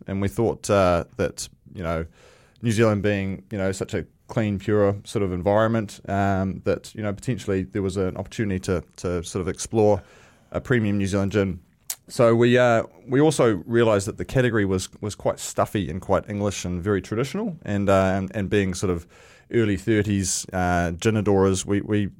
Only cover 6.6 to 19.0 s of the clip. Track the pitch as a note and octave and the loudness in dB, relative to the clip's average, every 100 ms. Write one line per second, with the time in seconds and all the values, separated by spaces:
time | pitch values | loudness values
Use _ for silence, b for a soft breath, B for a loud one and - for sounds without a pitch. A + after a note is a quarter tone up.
6.6 | G2+ - - - G#2 G2 - G2+ - F#2+ | -2 -4 -4 -8 -6 -6 -6 -6 -2 -2
7.6 | F2+ G#2+ F#2+ G2 F#2 - - - G#2 F#2 | -2 -4 -4 -2 -4 -4 -10 -4 -2 -2
8.6 | G2 F2 - - F#2 F2 - G2 F2 - | -2 -4 -4 -8 -4 -4 -4 -6 -6 -6
9.6 | - A2+ G#2 G2 b b b b b - | -2 2 4 2 b b b b b -6
10.6 | - A#2+ G#2 G2+ G2 G2 G2 G#2 F#2+ E2+ | 0 0 2 0 0 0 0 0 0 -4
11.6 | _ _ - - - - A#2 A#2 A#2+ B2 | _ _ -14 -14 -6 2 4 6 4 6
12.6 | B2 A2+ - E2+ A2+ C3+ D#3 C#3+ A#2+ F#2 | 4 4 0 -10 -2 4 4 4 2 2
13.6 | A#2 A#2 A2+ G2+ G2 - F#2 C3+ B2 A2 | 0 4 4 4 0 -8 -2 0 2 2
14.6 | F#2+ F#2 - - G#2 - A#2+ - - - | 2 0 -4 -10 -10 -4 -4 -4 -6 -2
15.6 | G2 G#2+ E2 F#2 - F2+ - G2+ G2+ - | -2 -2 -4 -6 0 0 0 -4 -4 -4
16.6 | F2+ F2+ G2+ G2 - A2 C3+ F#3+ A3+ D#3+ | -6 -4 -2 -2 -2 -4 -4 -6 -8 -8
17.6 | - G2+ G2 F#2+ F#2+ G2 F#2+ G#2+ F2+ G#2 | -6 -2 2 4 4 0 -4 -4 0 0
18.6 | F#2+ E2 F#2+ E2+ | 0 -2 -2 -2